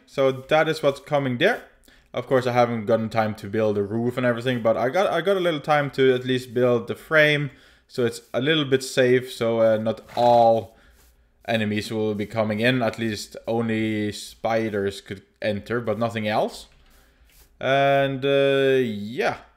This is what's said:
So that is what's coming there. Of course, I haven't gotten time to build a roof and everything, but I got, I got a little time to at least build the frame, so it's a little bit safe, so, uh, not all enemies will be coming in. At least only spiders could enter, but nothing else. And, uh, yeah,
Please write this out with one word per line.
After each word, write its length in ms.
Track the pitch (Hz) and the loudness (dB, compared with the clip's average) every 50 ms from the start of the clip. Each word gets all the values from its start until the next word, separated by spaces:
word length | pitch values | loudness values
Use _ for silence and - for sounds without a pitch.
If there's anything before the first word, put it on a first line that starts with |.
| _ | _
So 240 | _ - - 135 135 | _ -2 0 0 0
that 380 | 131 127 131 - 156 156 160 156 | 0 -2 -2 0 2 2 2 2
is 120 | 156 - | 0 0
what's 200 | - 143 139 - | 0 0 0 -2
coming 380 | - - 151 143 139 131 123 120 | -4 -4 -2 -2 0 -2 0 0
there. 260 | 156 208 254 123 - - _ _ _ _ _ _ _ _ - | 2 0 0 -2 -6 -14 _ _ _ _ _ _ _ _ -8
Of 160 | 123 120 - | -8 -2 0
course, 180 | 139 127 120 | 0 2 2
I 60 | 127 120 | 2 4
haven't 340 | 123 120 117 117 113 104 | 4 4 4 2 -2 0
gotten 220 | 113 113 110 113 110 | 0 0 0 0 -2
time 260 | - 113 110 107 104 | -2 -2 -2 -2 -4
to 140 | - - 98 | -8 -10 -6
build 280 | 101 107 110 107 104 | -2 0 0 0 0
a 60 | 104 101 | 0 -2
roof 340 | 98 107 117 117 123 120 | -2 -2 -2 -2 -2 -2
and 80 | 139 127 | 0 0
everything, 380 | 123 117 113 117 131 127 120 110 | 0 0 0 -2 -2 -2 0 2
but 140 | 113 110 | 0 2
I 140 | 87 117 131 | 2 0 0
got, 220 | 131 180 208 - - | 0 0 0 0 0
I 100 | 170 160 | 0 0
got 140 | 190 202 | 0 0
a 40 | 190 | 0
little 180 | 175 175 160 143 | 0 0 -2 -2
time 320 | 143 160 151 147 143 139 | 0 0 0 0 0 0
to 240 | - - 135 131 127 | 0 4 4 4 4
at 100 | 123 123 | 2 0
least 300 | 127 127 123 127 127 110 | -2 -2 -2 -4 -4 -2
build 320 | 123 127 123 120 117 104 | 0 2 2 2 0 -2
the 80 | - 110 | -4 -8
frame, 560 | - - - 160 156 151 151 151 147 147 135 - - _ _ _ _ _ _ | -10 -6 0 2 4 4 4 2 0 -2 -6 -8 -12 _ _ _ _ _ _
so 180 | - - 123 | -4 -2 -2
it's 140 | 113 117 - - _ - | -2 -2 -6 -10 _ -6
a 80 | 120 | -2
little 240 | 127 147 165 156 147 | 0 0 0 0 2
bit 200 | 131 135 131 - | 0 0 0 0
safe, 480 | - - 147 131 123 123 127 123 - - | -2 0 2 4 4 4 2 0 -4 -6
so, 280 | - 117 113 117 113 | -4 -2 0 2 2
uh, 160 | 113 113 110 | 4 4 2
not 260 | 107 110 113 110 - - - - | 2 0 -4 -6 -6 -10 -8 -2
all 600 | 120 120 120 120 117 117 117 113 113 98 - - _ _ _ _ _ _ _ _ _ _ _ _ _ _ - | 2 4 6 6 6 6 6 4 2 0 -6 -14 _ _ _ _ _ _ _ _ _ _ _ _ _ _ -4
enemies 420 | 117 113 110 104 107 107 101 - | -2 -2 -2 -2 -2 -4 -4 -4
will 240 | 117 110 107 107 104 | -4 -4 -2 -2 -2
be 120 | 101 104 | -4 -6
coming 340 | 101 - 113 107 107 107 104 | -6 -4 -2 -2 -2 -2 0
in. 200 | 113 123 131 127 | 0 2 2 2
At 160 | 117 113 - | 0 -2 -2
least 400 | - 113 113 107 98 - - - - - - | -4 -4 -4 -4 -6 -8 -12 -16 -12 -8 -4
only 640 | 113 117 117 113 110 110 110 110 110 107 104 104 101 | -4 -2 -2 -2 -2 -2 -2 -2 -2 -2 -4 -4 -6
spiders 880 | - - - - _ - 113 113 113 113 110 101 101 98 98 98 - | -8 -14 -18 -12 _ -4 -2 -2 -2 -2 -2 -2 -2 -2 -4 -4 -6
could 220 | - - 104 - - _ _ _ - | -12 -14 -16 -16 -16 _ _ _ -6
enter, 380 | 110 104 101 101 - 113 123 | -6 -4 -6 -6 -6 -6 -4
but 180 | 117 110 104 107 | -4 -4 -4 -4
nothing 300 | 120 113 107 113 107 104 | -4 -4 -4 -4 -4 -2
else. 400 | 107 123 180 233 - - - - _ _ _ _ _ _ _ _ _ _ _ _ _ _ _ _ _ _ | -2 -2 -2 -4 -6 -12 -18 -20 _ _ _ _ _ _ _ _ _ _ _ _ _ _ _ _ _ _
And, 640 | - 127 135 139 139 139 139 139 139 135 139 131 131 | -2 0 2 2 4 4 4 2 2 0 -2 -4 -2
uh, 540 | 139 139 139 139 139 139 135 135 135 135 131 131 | 0 2 2 4 2 2 2 2 2 2 2 0
yeah, 540 | 113 107 101 101 107 120 156 220 - 117 - - _ _ | 0 -4 -6 -8 -8 -6 -4 -4 -4 -4 -6 -10 _ _